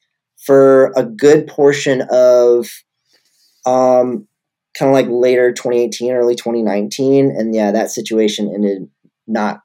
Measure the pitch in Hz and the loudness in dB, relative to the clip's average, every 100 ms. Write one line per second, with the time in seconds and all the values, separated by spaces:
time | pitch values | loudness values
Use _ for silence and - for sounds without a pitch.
0 | _ _ _ _ - 139 135 135 135 131 | _ _ _ _ 2 4 6 4 2 0
1 | 117 - 143 151 151 - 143 143 143 131 | -6 0 4 4 0 0 0 0 -2 -4
2 | - 127 127 123 120 120 117 - _ _ | -2 2 4 4 4 2 -2 -14 _ _
3 | _ _ _ _ _ _ 127 127 127 127 | _ _ _ _ _ _ -2 0 2 2
4 | 127 117 - _ _ _ _ - 139 135 | 0 -4 -12 _ _ _ _ -4 0 2
5 | 120 120 127 127 123 117 123 120 120 107 | 0 0 0 2 0 -2 -4 -2 -2 -4
6 | 120 127 120 120 117 117 107 101 104 - | -6 -2 -2 -2 -4 -4 -2 -2 -6 -4
7 | 135 139 135 92 113 110 104 107 101 - | 0 2 0 -2 -4 -2 -2 -2 -4 -8
8 | 107 110 107 104 101 98 101 98 92 _ | -4 -2 -2 -2 -6 -4 -4 -4 -10 _
9 | _ _ - 110 104 - | _ _ -8 -4 -4 -6